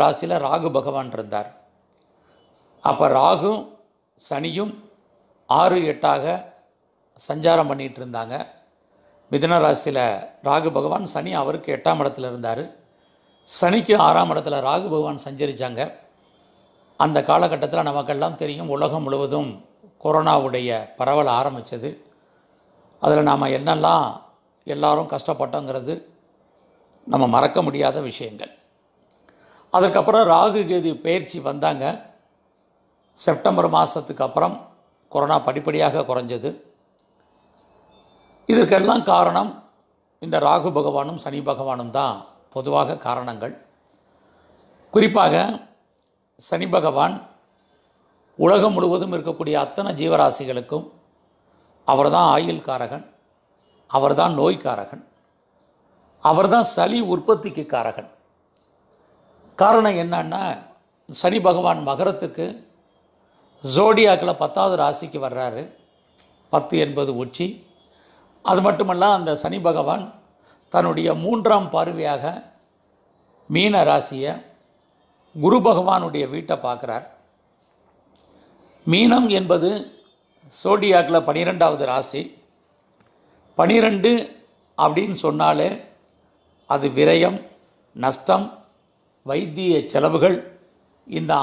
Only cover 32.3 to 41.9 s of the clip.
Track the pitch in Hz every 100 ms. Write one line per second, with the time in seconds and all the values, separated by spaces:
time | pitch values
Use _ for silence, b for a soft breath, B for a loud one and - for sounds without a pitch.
32.3 | _ _ _ _ _ _ _ _ - -
33.3 | 151 196 180 170 160 156 160 - 135 131
34.3 | 151 175 208 - _ _ _ _ 143 143
35.3 | 151 147 143 147 156 151 151 131 127 120
36.3 | 120 127 - _ _ _ _ _ _ _
37.3 | _ _ _ _ _ _ _ _ _ _
38.3 | _ - 226 185 190 202 233 202 175 175
39.3 | 175 208 - _ _ _ _ _ - 165
40.3 | 160 147 165 165 147 143 139 143 135 -
41.3 | 143 139 135 135 123 120